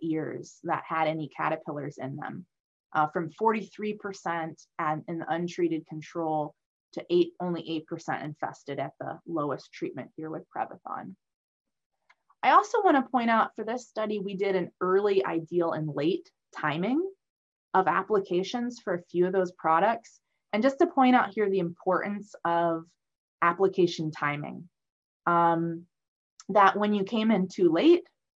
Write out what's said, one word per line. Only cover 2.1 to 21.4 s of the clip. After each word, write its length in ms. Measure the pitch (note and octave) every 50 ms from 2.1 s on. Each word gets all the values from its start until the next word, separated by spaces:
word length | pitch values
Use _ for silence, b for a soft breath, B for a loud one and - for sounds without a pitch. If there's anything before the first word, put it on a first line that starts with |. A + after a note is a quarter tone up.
| C#3
them, 300 | D3 - - - F#3 F3+ _ _ _ _ _ _ _ _ _ -
uh, 120 | D#3 D3+ D3+
from 220 | - F#3 E3 D#3
forty-three 640 | - - A3 A3 A3 A3 F#3 - _ - G#3+ G#3+ G#3
percent 640 | G#3 - G3+ G3 - - F3 E3+ E3+ D#3+ D#3+ D#3 - - _ _ -
and, 240 | E3 D3+ D#3 D#3 - -
in 100 | E3 E3
the 140 | - -
untreated 540 | D#3+ E3+ F3 F3 - - F3 D#3+ E3 D#3 D#3
control 680 | - D#3+ D#3 D3+ - - E3+ E3 D#3 D#3 D#3 D3 - - _ _ _ _ _ _ _
to 120 | - - - -
eight, 220 | F3 F3+ E3+ E3+ - -
only 260 | F3+ F3+ E3+ E3 - D#3
eight 180 | D#3+ D#3 D#3
percent 360 | - F3 D#3+ - - C3+ -
infested 560 | - D#3 D3+ - - - C#3+ - - C#3+ C#3 C#3
at 140 | C3+ C#3+ - -
the 180 | C#3 C3+ - E3 -
lowest 460 | - E3+ D#3 D3 D3 B2+ - - -
treatment 380 | - - E3+ - - C3+ A#2+ - _
here 120 | - D#3 D#3
with 160 | D#3 F3 F3+ _ -
Prevathon. 600 | - - - - F#3 - - - - - F#3 F#3+ _ _ _ _ _ _ _ _ _ _ _ _ _ _ _ _ _ _ _ _ _ _ _ _ -
I 80 | - B3
also 320 | D4+ F#4 G#4 - - A4
wanna 260 | G4+ F4+ D4+ C4+ B3+ -
point 220 | - B3 A#3 A#3
out 240 | A3+ A3 - - -
for 100 | - G#3+
this 240 | A3 A#3 A#3+ - _
study, 300 | - G#3+ G#3+ G#3+ G#3+ G#3
we 160 | F#3 G3+ G3
did 220 | F#3 G3 G3 F#3+
an 160 | F#3 E3+ - - -
early 440 | F3+ F#3 F#3 G3 G#3 G#3 G3 F#3+ -
ideal 480 | - E3 E3 D#3 - F3 F3 E3+ E3+
and 220 | - D#3 D#3 D3+ C#3
late 360 | D3 D3 E3 G3+ - - _ _ _ _ _ -
timing 540 | - - D3+ C#3+ E3 F3+ A3+ C4 D#4+ F#4+ G4 G4 _ _ _ _ _ _ _ _ _ _ _
of 140 | - F#3+ F#3 D3+
applications 920 | E3+ F#3 F#3+ - G#3+ G3+ G3 - F3 F3+ F#3+ - - A#3+ A#3+ B3 A#3+ -
for 140 | - G#3 F3
a 80 | F3 -
few 220 | _ - F3 F3
of 60 | F#3
those 200 | F#3+ F#3+ F3+ F3
products. 680 | - - - D#3+ D#3+ E3 G3 A3 A#3 A#3 - - _ _ _ _ _ _ _ _
And 100 | - G#3+
just 160 | A#3+ C#4 C#4 -
to 60 | F4
point 300 | F4 - C4+ C4 B3+ B3+
out 160 | A#3+ - G3+
here 160 | - A3+